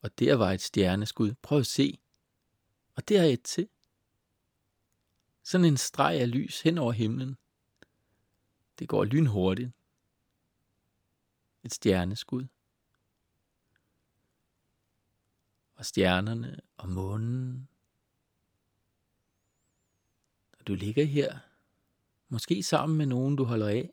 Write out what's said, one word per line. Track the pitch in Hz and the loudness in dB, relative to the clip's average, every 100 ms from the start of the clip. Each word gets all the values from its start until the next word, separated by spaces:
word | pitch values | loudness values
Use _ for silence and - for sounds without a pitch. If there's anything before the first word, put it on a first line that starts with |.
Og | 107 - | -12 -2
der | 123 | 2
var | 139 98 | 4 4
et | 95 | 0
stjerneskud. | - - 95 95 104 - 107 117 | -2 2 2 2 -2 -2 -2 -2
Prøv | - 147 | -2 0
at | 120 | 0
se. | - 139 - _ _ _ _ _ _ _ _ _ | 0 -2 -2 _ _ _ _ _ _ _ _ _
Og | - - | -14 2
der | 208 | 4
er | 165 | 6
et | 123 | 4
til. | - - 196 _ _ _ _ _ _ _ _ _ _ _ _ _ _ _ _ _ | -2 -6 -6 _ _ _ _ _ _ _ _ _ _ _ _ _ _ _ _ _
Sådan | - 185 | -2 4
en | 175 139 | 6 4
streg | - - 147 151 | -2 2 2 4
af | 123 | 0
lys | 120 - - | 0 -4 -2
hen | 160 170 | 0 2
over | 123 | 0
himlen. | 110 110 123 131 135 _ _ _ _ _ _ _ _ _ _ _ _ _ - | 0 -2 -2 -6 -10 _ _ _ _ _ _ _ _ _ _ _ _ _ -14
Det | 170 | -2
går | 104 | 0
lynhurtigt. | 101 139 156 101 92 95 123 - _ _ _ _ _ _ _ _ _ _ _ _ _ _ _ _ _ _ | 2 2 2 4 2 0 -4 -10 _ _ _ _ _ _ _ _ _ _ _ _ _ _ _ _ _ _
Et | 120 | -14
stjerneskud. | - 113 92 90 107 - 127 131 _ _ _ _ _ _ _ _ _ _ _ _ _ _ _ _ _ _ _ _ _ _ _ _ _ _ _ _ _ _ _ _ | -4 0 2 0 -6 -8 -8 -8 _ _ _ _ _ _ _ _ _ _ _ _ _ _ _ _ _ _ _ _ _ _ _ _ _ _ _ _ _ _ _ _
Og | _ - | _ -6
stjernerne | - 92 90 104 117 120 - - _ | 2 4 2 0 -6 -8 -14 -20 _
og | 92 | -8
månen. | 92 95 104 113 127 127 127 135 _ _ _ _ _ _ _ _ _ _ _ _ _ _ _ _ _ _ _ _ _ _ _ _ _ _ _ _ | -6 -4 -4 -4 -6 -6 -10 -14 _ _ _ _ _ _ _ _ _ _ _ _ _ _ _ _ _ _ _ _ _ _ _ _ _ _ _ _
Og | _ - | _ -8
du | |
ligger | 95 101 117 | -6 -2 0
her, | 151 143 143 - - _ _ _ _ _ _ _ _ | 0 2 -2 -4 -20 _ _ _ _ _ _ _ _
måske | 117 - 175 | -8 -2 -4
sammen | 180 - 151 156 | 0 0 0 -2
med | 147 | -2
nogen, | 127 131 143 | -2 -2 0
du | |
holder | 131 117 104 | 0 0 0
af. | 107 156 | -2 -4